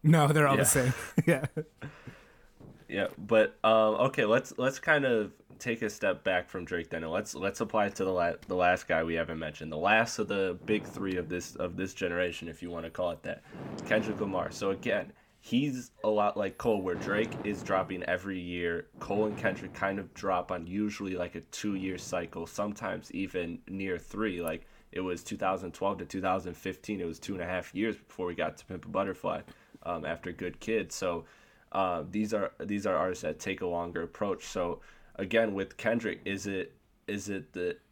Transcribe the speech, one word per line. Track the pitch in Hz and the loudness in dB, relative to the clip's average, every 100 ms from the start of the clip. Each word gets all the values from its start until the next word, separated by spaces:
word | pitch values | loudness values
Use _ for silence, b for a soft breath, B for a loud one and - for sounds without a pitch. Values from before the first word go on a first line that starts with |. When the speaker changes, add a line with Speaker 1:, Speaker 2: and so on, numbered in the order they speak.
Speaker 1:
No, | 156 160 143 | 8 8 8
they're | 156 147 | 8 8
all | 135 | 6
the | |
Speaker 2:
Yeah. | |
Speaker 1:
same. | 127 143 127 123 - | 6 6 4 2 0
<laughs> | - - | 2 4
Yeah. | 151 143 - 151 _ B B B B B B B _ - - - | 4 2 -4 -8 _ B B B B B B B _ -20 -20 -6
Speaker 2:
Yeah, | 98 95 - | -2 -2 -4
but, | 101 110 110 - | 4 6 6 4
um, | 110 110 110 107 135 | 6 8 6 6 2
okay, | 135 | 4
let's, | 107 120 - - | 4 4 2 0
let's | 127 135 | 0 0
kind | - 151 | 2 4
of | 135 113 104 - _ - | 4 2 0 -6 _ -8
take | 123 113 | -4 -2
a | 110 | -2
step | - 98 87 | 0 0 0
back | - 90 90 | 2 0 0
from | 92 | -8
Drake | 82 87 82 | -4 -4 -4
then, | 82 | -6
and | 82 | -2
let's, | 87 107 65 | -4 -4 -4
let's | 95 - | -4 -2
apply | 107 110 101 | 0 2 0
it | - | 0
to | |
the | 95 | 0
la-, | 90 85 - - | 2 2 0 -2
the | 90 | 4
last | 90 90 - | 6 4 2
guy | 82 | 0
we | 82 | 2
haven't | 82 80 80 | 0 -2 -4
mentioned, | 80 76 80 | -6 -8 -8
the | 78 | 0
last | 92 110 113 - | 6 6 6 0
of | 98 | -2
the | 101 95 87 | 0 0 -2
big | 80 107 | 0 0
three | 107 - 98 92 | 0 -6 -2 -2
of | 80 | -2
this, | 90 - | -6 -6
of | - 90 90 | -6 -6 -4
this | 95 | -6
generation, | - 90 87 90 85 85 | -4 -2 0 0 -2 -10
if | 80 | -10
you | 87 | -8
wanna | 85 82 | -8 -8
call | - 90 | -2 -2
it | - | -2
that, | - - B B B - - | -8 -10 B B B -10 2
Kendrick | 110 110 98 | 2 2 -2
Lamar. | 101 92 78 | -2 0 -2
So | - 98 | -2 -2
again, | 98 120 104 - b b b | -2 0 -2 -2 b b b
he's | - 120 147 127 120 _ | 0 0 2 -2 -10 _
a | 107 | 0
lot | 107 104 101 | 4 2 2
like | 98 - | -4 0
Cole, | 120 104 | 2 2
where | 92 87 | 0 -2
Drake | - 101 113 - | 0 0 0 -2
is | 104 101 | -4 -4
dropping | - 95 87 90 | 0 0 0 -4
every | 87 90 98 92 | -2 -2 -2 -6
year. | 90 87 87 85 - - | -4 -2 0 -2 -6 -12
Cole | - 101 107 | -2 0 0
and | 104 | 2
Kendrick | 104 95 92 | 0 -2 -8
kind | - 98 98 | -2 -2 -2
of | 92 | -6
drop | - 98 90 87 | -6 0 0 0
on | 90 82 | -6 -4
usually, | 98 107 104 98 | -2 -2 -2 -4
like, | 90 87 85 | -4 -4 -6
a | |
two-year | - - 107 98 95 90 | -12 -6 -4 -2 -2 -6
cycle, | - 90 85 87 | -4 -4 -4 -8
sometimes | 85 - 104 104 98 92 - | -8 -4 -4 -4 -6 -6 -8
even | - 95 90 85 87 - | -6 -4 -2 -4 -6 -8
near | 95 95 87 | -6 -4 -4
three. | - 101 110 90 | -6 -4 -2 -2
Like, | 82 82 - b b | -4 -6 -10 b b
it | - | -6
was | 92 87 | -4 -4
two | - 104 | -6 -2
thousand | 95 92 90 | 0 0 -4
twelve | 80 98 98 | -2 -2 -2
to | 85 | -6
two | 95 | -2
thousand | 92 95 90 85 | 0 0 -2 -8
fifteen. | 95 92 - 101 | -8 -8 -6 -4
It | 87 | -4
was | 78 | -6
two | - | -8
and | 98 | -6
a | 87 | -2
half | 92 85 | -4 -4
years | 90 110 104 | -2 -2 -2
before | _ - 90 | _ -6 -4
we | |
got | 82 80 - | -2 -2 -4
to | |
Pimp | - 92 | -12 -12
a | 87 | -4
Butterfly, | 90 98 90 - - - B B B | -2 0 -2 -4 -4 -8 B B B
um, | - 85 | -6 -4
after | 78 82 90 | -4 -4 -6
Good | 85 90 - | -6 -6 -6
Kid. | - 110 87 | -2 -2 -2
So, | - 92 85 b b b b b | -4 -2 -2 b b b b b
uh, | - 92 87 78 | 0 0 0 -2
these | 101 107 | -2 0
are, | 107 98 _ | 0 -2 _
these | 98 104 | -4 -2
are | 101 87 | 2 2
artists | 92 90 | 2 0
that | 82 80 | -4 -4
take | - 95 | -4 -2
a | 90 | -2
longer | 87 87 85 | -2 -2 -4
approach. | 85 - 104 92 - | -6 -4 -2 -2 -4
So | 98 87 87 b b b | -2 -2 -2 b b b
again, | - 95 113 113 | -8 2 4 4
with | 98 95 - | 0 -6 -2
Kendrick, | 113 117 110 - | 0 0 0 -4
is | - 98 101 | -4 -4 -2
it, | 95 87 - _ _ - | -4 -4 -10 _ _ -8
is | 101 101 | -6 -4
it | 98 76 | -6 -6
the | 92 87 - _ | -4 -4 -4 _